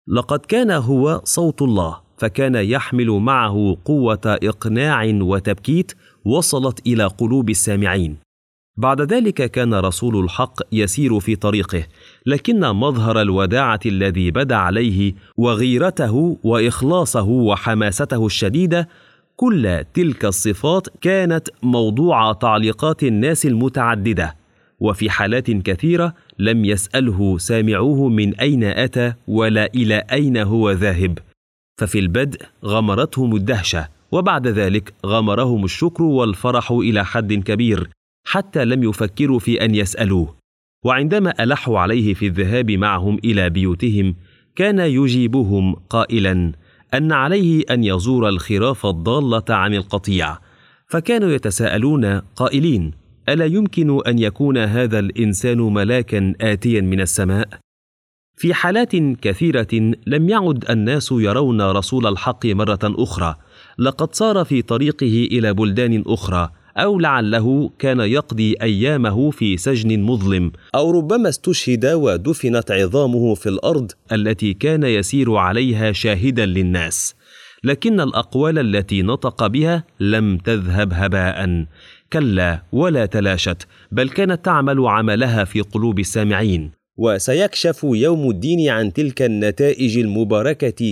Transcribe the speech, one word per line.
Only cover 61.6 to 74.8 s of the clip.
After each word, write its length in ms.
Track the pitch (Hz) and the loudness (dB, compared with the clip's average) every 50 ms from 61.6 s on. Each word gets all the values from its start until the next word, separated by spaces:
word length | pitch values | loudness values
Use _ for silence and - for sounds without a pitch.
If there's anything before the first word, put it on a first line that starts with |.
رسول 460 | 101 95 95 101 98 - 131 131 117 | 2 0 0 0 -2 -2 -2 0 0
الحق 380 | 107 101 98 - 127 123 - - | 0 0 -2 -4 -4 -4 -2 -2
مرة 340 | 117 98 98 107 104 101 95 107 | -2 0 0 0 0 -2 -2 -2
أخرى، 520 | 104 - - 123 - - 85 90 82 78 - - _ - - - - - | -2 -2 -2 -2 -2 -2 -4 -4 -4 -6 -8 -14 _ -20 -20 -20 -12 -6
لقد 380 | - 120 135 131 - 156 160 - | -2 -2 -2 -2 -2 -4 -4 -2
سار 300 | - 214 220 208 190 165 | 0 0 2 2 0 0
في 160 | - 139 123 | 0 0 0
طريقه 640 | 110 - 117 120 143 147 151 - 139 117 110 117 120 - | 0 0 -2 0 0 -2 -2 0 0 0 2 2 0 0
إلى 220 | 113 123 113 107 101 | 0 0 0 0 2
بلدان 500 | 98 110 104 98 120 123 120 117 110 98 | 2 0 0 2 0 0 2 0 0 0
أخرى، 420 | - 117 - - 92 92 90 87 82 - - _ _ - | -2 -2 -2 -2 -2 -2 -2 -2 -2 -6 -12 _ _ -4
أو 220 | - 185 208 208 185 | -2 0 0 2 2
لعله 720 | 160 151 139 123 113 104 110 113 110 123 135 143 147 - - - | 2 2 0 0 0 0 0 0 2 2 2 0 0 -2 -4 -4
كان 200 | - 135 127 127 | -2 0 0 0
يقضي 560 | 110 101 120 147 147 - 131 113 110 107 107 - | 0 0 0 0 -2 -2 -2 -2 0 0 0 0
أيامه 680 | 113 113 104 98 113 143 151 139 120 110 101 117 139 151 | 0 0 0 0 0 0 0 0 0 0 0 2 0 0
في 260 | 143 - 117 104 92 | 0 0 0 0 0
سجن 440 | 87 - 135 135 117 110 110 110 104 | 0 -2 -2 -2 0 0 0 0 2
مظلم، 500 | 101 110 127 107 95 98 98 92 90 82 - - - - - | 0 0 0 0 0 0 0 0 0 -2 -4 -8 -8 -4 -2
أو 160 | 131 151 165 | 0 2 2
ربما 380 | 170 175 156 151 214 247 226 175 | 2 2 2 0 0 0 0 0
استشهد 560 | 135 - - 185 170 - - 127 127 113 117 | -2 -2 -2 -2 -2 -2 0 0 0 0 2
ودفنت 880 | 135 165 165 147 117 92 85 92 143 165 - - 120 117 117 113 - | 0 2 2 2 0 0 0 -2 -2 -2 -2 -2 -2 0 -2 -2 0
عظامه 640 | 101 95 98 90 101 143 143 127 120 120 120 117 107 | 0 0 0 2 2 2 2 2 2 2 2 2 0
في 140 | - - 107 | 0 -2 -4
الأرض 420 | 98 92 - 135 170 151 123 101 - _ _ - | -4 -2 0 0 0 -2 -2 -6 -10 _ _ -4
التي 420 | 113 107 104 107 110 - 110 104 92 | -2 -2 0 -2 -2 -2 -2 -2 -2
كان 300 | 101 - 151 160 156 | -2 -2 0 0 0